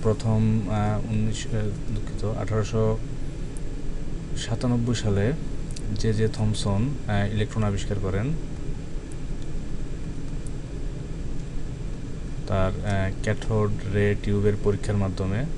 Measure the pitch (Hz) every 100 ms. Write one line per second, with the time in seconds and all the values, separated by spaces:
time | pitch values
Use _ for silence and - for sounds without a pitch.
0 | 110 107 113 110 110 110 95 104 104 107
1 | 107 107 110 104 - 110 107 98 - 110
2 | 104 - 107 110 107 110 104 113 110 107
3 | - - - - - - - - - -
4 | - - - - - 113 123 120 117 113
5 | 107 98 104 160 - - - - 110 101
6 | 113 107 110 - 107 107 107 101 127 143
7 | - 101 101 110 104 - 104 101 - 101
8 | 98 95 123 160 - - - - - -
9 | - - - - - - - - - -
10 | - - - - - - - - - -
11 | - - - - - - - - - -
12 | - - - - - 98 95 95 95 101
13 | 95 - 107 101 - 107 107 104 104 101
14 | 104 101 - 101 101 104 107 101 - 104
15 | 98 90 95 101 147